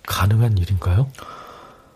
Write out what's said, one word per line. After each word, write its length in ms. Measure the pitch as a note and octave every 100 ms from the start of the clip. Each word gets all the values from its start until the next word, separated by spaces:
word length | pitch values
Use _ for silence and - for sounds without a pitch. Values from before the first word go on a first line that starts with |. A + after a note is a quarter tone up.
| -
가능한 500 | - G2 A2 A#2 G2+
일인가요? 520 | F2 F#2+ F#2 F#2 C3+ - - - - - - - _